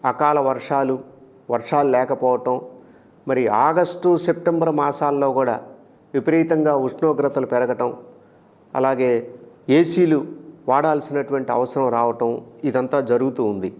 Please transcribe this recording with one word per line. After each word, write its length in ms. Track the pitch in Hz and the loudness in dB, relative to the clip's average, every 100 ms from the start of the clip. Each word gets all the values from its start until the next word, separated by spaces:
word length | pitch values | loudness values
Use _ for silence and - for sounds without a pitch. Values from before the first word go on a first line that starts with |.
| 135 | -2
అకాల 280 | 123 147 147 135 | 0 2 2 0
వర్షాలు, 480 | 131 - 139 135 131 - - - - - | -2 -2 -2 0 -2 -6 -20 -20 -20 -6
వర్షాలు 360 | 117 - 147 143 127 | -6 -2 0 2 2
లేకపోవటం, 600 | 127 131 127 123 127 127 127 - - - - _ - | 0 0 0 0 0 -4 -6 -20 -20 -20 -20 _ -2
మరి 140 | 131 117 107 143 | 0 2 4 4
ఆగస్టు, 440 | 165 175 175 180 170 175 | 4 0 0 2 2 2
సెప్టెంబర్ 460 | 170 170 165 160 151 | 0 0 0 0 0
మాసాల్లో 480 | 143 143 147 143 139 131 | 0 0 -2 0 0 2
కూడా 180 | 127 113 - - - _ _ | 0 -2 -6 -20 -20 _ _
విపరీతంగా 600 | 139 123 165 165 160 151 143 131 | -4 2 2 2 2 2 2 -2
ఉష్ణోగ్రతలు 640 | 123 160 139 139 139 131 | 0 0 2 0 0 -2
పెరగటం, 380 | 123 123 117 120 - - - _ _ _ _ _ 131 | 0 0 -2 -4 -6 -16 -20 _ _ _ _ _ -2
అలాగే 340 | 131 131 127 117 - - - - - 139 | 0 2 2 0 -2 -16 -20 -18 2 4
ఏసీలు 420 | 165 - 175 151 - - - - - | 4 2 2 2 -2 -14 -18 -14 0
వాడాల్సినటువంటి 800 | 131 156 151 139 143 139 139 127 120 | 0 2 0 -2 -6 -4 -4 -2 -2
అవసరం 280 | 123 143 131 117 | -2 -2 -2 0
రావటం, 340 | 117 117 117 120 - - 139 | 0 0 -4 -4 -10 -8 -4
ఇదంతా 300 | 123 127 143 131 | -2 -2 -2 0
జరుగుతూ 320 | 123 131 120 113 | 0 0 -2 -4
ఉంది. 200 | 101 92 - | -2 -6 -10